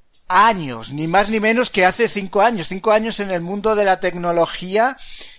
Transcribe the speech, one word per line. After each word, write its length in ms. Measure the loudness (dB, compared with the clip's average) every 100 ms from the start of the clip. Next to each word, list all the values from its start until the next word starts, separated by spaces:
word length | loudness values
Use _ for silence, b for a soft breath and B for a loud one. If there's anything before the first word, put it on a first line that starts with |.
| _ _ 0
años, 680 | 4 4 2 -4 -10 -8
ni 140 | -6 0
más 240 | 2 2
ni 80 | 0
menos 320 | 2 2 0
que 140 | 2
hace 240 | 2 2 -2
cinco 320 | -2 -4 2
años. 280 | 2 2 -6
Cinco 220 | -4 2
años 280 | 2 0 -6
en 100 | -4
el 120 | -4
mundo 340 | -4 -4 0 2
de 80 |
la 160 | 2 0
tecnología 960 | -2 -4 0 0 0 -2 -4 0 0 -2 B B B